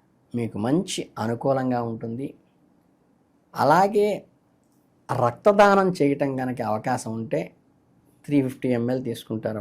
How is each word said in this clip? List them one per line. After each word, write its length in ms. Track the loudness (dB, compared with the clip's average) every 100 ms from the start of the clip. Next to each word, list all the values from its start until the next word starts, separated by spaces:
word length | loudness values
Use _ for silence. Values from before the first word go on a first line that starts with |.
| _ _ _
మీకు 220 | -6 -4 -4
మంచి 420 | 0 0 -2 -6 -8 -6
అనుకూలంగా 580 | -4 -2 -2 0 -2 -2 -4
ఉంటుంది. 380 | -8 -8 -8 -10 -14 _ _ _ _ _ _ _ _ _ _ _
అలాగే 540 | 0 2 4 4 2 0 -2 -10 _ _ _ _ _ _ _ -6
రక్తదానం 840 | 0 0 2 4 8 8 6 4 2
చేయటం 320 | 2 2 -2 -2
కనుక 200 | -4 -4 -2
అవకాశం 400 | -2 -2 -4 -4 -8
ఉంటే 220 | -4 -6 -6 _ _ _ _ _ _ _
త్రీ 140 | -2 0 0
ఫిఫ్టీ 240 | -2 -2 0
ఎంఎల్ 260 | 0 -2 -4
తీసుకుంటారో 520 | -8 -8 -6 -6 -6